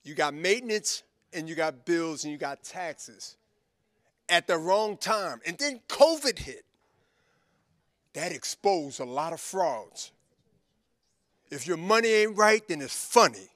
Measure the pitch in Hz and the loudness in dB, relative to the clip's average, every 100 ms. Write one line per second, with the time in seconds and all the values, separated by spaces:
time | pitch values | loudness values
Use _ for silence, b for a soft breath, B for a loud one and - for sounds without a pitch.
0 | - 147 151 143 175 220 247 214 208 - | -14 -2 -2 -2 -2 -2 0 -4 -4 -8
1 | _ _ _ 160 160 160 160 135 120 170 | _ _ _ -12 -10 -4 -4 -4 -2 -2
2 | 165 147 147 147 143 139 - 180 175 139 | -2 -6 -8 -8 -8 -8 -14 -10 -10 -10
3 | - 104 - - _ _ _ _ _ _ | -16 -18 -20 -20 _ _ _ _ _ _
4 | _ _ _ 170 170 175 160 196 214 202 | _ _ _ 0 2 -2 2 2 2 -4
5 | - 214 185 120 165 170 285 254 _ - | -2 -2 -2 -6 -8 -4 -6 -6 _ 6
6 | 294 320 285 202 - 127 _ _ _ _ | 6 6 -2 -4 -8 -14 _ _ _ _
7 | _ _ _ _ _ _ _ _ _ _ | _ _ _ _ _ _ _ _ _ _
8 | _ - 170 151 - - 202 190 143 123 | _ -8 -8 -8 -10 -2 0 0 -2 -8
9 | 127 127 160 165 - 190 175 123 95 - | -6 -4 -4 -6 -8 -2 0 -2 -8 -16
10 | - _ _ _ _ _ _ _ _ _ | -18 _ _ _ _ _ _ _ _ _
11 | _ _ _ _ _ 143 135 170 175 220 | _ _ _ _ _ -12 -6 -4 2 4
12 | 226 220 214 202 208 214 220 160 135 - | 6 4 4 4 6 6 2 -6 -6 -8
13 | - 240 196 110 95 | 4 6 6 4 -18